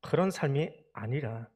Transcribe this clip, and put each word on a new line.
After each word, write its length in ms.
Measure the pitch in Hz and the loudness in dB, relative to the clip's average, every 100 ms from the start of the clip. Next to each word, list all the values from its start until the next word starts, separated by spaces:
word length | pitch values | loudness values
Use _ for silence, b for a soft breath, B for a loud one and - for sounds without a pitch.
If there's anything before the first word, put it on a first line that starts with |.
그런 300 | - - 185 | 2 2 4
삶이 400 | 180 151 139 160 - _ | 2 0 2 0 -6 _
아니라 540 | - 107 135 131 113 117 | -8 -4 -2 -2 -6 -10